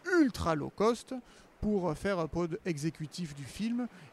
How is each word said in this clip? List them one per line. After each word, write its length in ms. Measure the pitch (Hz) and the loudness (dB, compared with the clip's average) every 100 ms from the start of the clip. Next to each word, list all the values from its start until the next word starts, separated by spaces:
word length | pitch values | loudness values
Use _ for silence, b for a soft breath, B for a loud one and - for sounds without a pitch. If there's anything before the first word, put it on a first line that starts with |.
| 349 359 | 2 4
ultra 320 | 269 - 170 | 4 4 0
low 160 | 156 135 | 0 0
cost, 460 | - 214 240 - 254 - B B - | 2 2 2 -4 -10 -10 B B -4
pour, 280 | 214 208 175 | 0 2 0
euh, 60 | 151 | 0
faire 240 | 196 190 | 0 0
un 80 | 156 | 0
pod 320 | 170 175 170 | 0 -2 -2
exécutif 680 | 190 151 160 - 160 - 170 | -4 -2 -2 -4 -8 -8 -8
du 100 | 143 | -8
film 440 | 131 - 220 240 240 B 147 | -10 -4 -2 0 -2 B -14